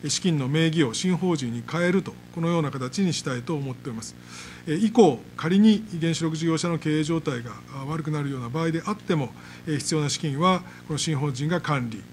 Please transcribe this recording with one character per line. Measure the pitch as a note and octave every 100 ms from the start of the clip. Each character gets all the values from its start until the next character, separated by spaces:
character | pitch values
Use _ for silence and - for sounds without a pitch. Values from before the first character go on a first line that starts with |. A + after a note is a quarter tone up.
え | D3
ー、 |
資 | -
金 | F#3 D#3
の | B2+
名 | D#3 E3
義 | D#3+
を | C3+
新 | - F#3 F3+
法 | F#3
人 | D#3+ B2
に | A#2+ A#2+
変 | D#3+
え | F3
る | F#3
と、 | A#2 - -
こ | E3+
の | E3
よ | E3+
う |
な | C#3+
形 | C3+ B2+ G3
に | F#3+
し | -
た | D3+ B2+
い |
と | B2 D#3
思 | C3+
っ |
て | B2 C3+
お |
り | A2+
ま |
す。 | A2+ - - - - - -
え |
ー、 | D#3 G#3+
以 |
降、 | A#3 F3+ A#2+ - -
仮 | D#3+ G3
に | A3 G#3 A3 F3
原 | E3
子 | D#3+
力 | E3 D#3+
事 | E3
業 | D#3+
者 | F3
の | D#3+
経 | D#3 D3+
営 |
状 | D3+ E3
態 | D#3+ B2
が、 | A#2 A#2+ A#2+
あ、 | C3+ C3+
悪 | D#3+
く | D3+
な | D3+
る | C#3
よ | C3
う |
な | A#2
場 | D3+
合 | E3
で | E3 G3
あ |
っ | G3+
て | - E3
も、 | B2 - - - -
え |
ー、 | D3
必 | -
要 | D#3+
な | C#3+
資 | -
金 | D#3 C#3
は | F#3 F3+ - - -
こ |
の | D3+
新 | - C#3+
法 | D3
人 | B2 D3+
が | F3
管 | - C#3 A#2+
理 | G#2+ F#2+